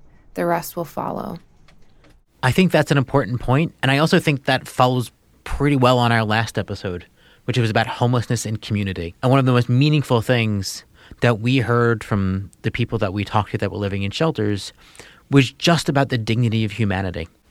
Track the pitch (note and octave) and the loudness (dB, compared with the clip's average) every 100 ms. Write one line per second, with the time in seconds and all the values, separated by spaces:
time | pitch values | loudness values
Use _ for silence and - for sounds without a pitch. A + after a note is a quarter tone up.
0 | - - - - F3 E3+ E3 - D#3+ - | -18 -20 -14 -6 -2 -2 -4 -10 -10 -8
1 | E3 - - E3+ - _ - - - - | -6 -6 -8 -10 -16 _ -20 -20 -20 -20
2 | - _ _ _ C3 B2 F#3 D#3+ D3+ C#3+ | -20 _ _ _ 0 4 4 4 2 2
3 | C3 C#3+ G#2 B2 - C3 E3 - C3 C#3 | 2 0 0 -2 0 0 0 -2 0 2
4 | D#3 F3 E3 C#3 - C3 - - B2+ B2+ | 4 4 2 0 0 -2 -2 0 2 2
5 | A#2 - _ _ - - C#3+ C#3+ B2 B2+ | -4 -10 _ _ -8 -2 0 2 4 4
6 | A#2+ A#2 G#2+ G#2+ A#2 - G2 G2+ G2+ F2 | 4 2 2 0 -2 -4 -6 -8 -8 -10
7 | - _ _ _ - - A2+ A2 A2+ - | -12 _ _ _ -6 -2 0 0 -2 0
8 | A#2+ B2 A2 A#2 A2 A2 - G#2 G2+ F2+ | 0 0 -2 -4 -4 -8 -4 -4 -4 -6
9 | E2+ - C3 C#3 B2+ B2 A#2 B2 D3+ D3+ | -8 -4 2 4 4 2 2 2 2 2
10 | C3+ A#2+ G#2+ B2+ A2 G2+ F#2+ - - _ | 2 0 2 0 0 -2 -6 -10 -16 _
11 | - - A#2+ A2+ A#2 C3+ A#2+ A#2+ A#2 A2+ | -20 -2 0 2 0 0 2 2 2 0
12 | - G#2 F#2+ F#2+ G2+ - A2+ - A#2+ A#2 | -2 -2 0 -2 -6 -8 -6 -4 -4 -2
13 | G#2+ G2+ G2 A2 G2+ A2+ G2+ G2 G2+ G2 | -2 -4 -2 -2 -2 -4 -4 -4 -4 -4
14 | G2 - D#3+ - G#2+ G2+ - - - - | -6 -2 -2 0 -2 -4 -8 -18 -20 -20
15 | - - _ C#3 C3 - - E3 - C#3+ | -20 -20 _ 2 2 0 0 2 2 0
16 | C#3 A#2+ G#2+ A2+ A#2+ A2 A2 F#2+ G#2+ F#2 | 0 -2 -2 0 0 0 -2 -2 -2 -2
17 | F#2+ E2+ D#2+ _ _ | -4 -6 -10 _ _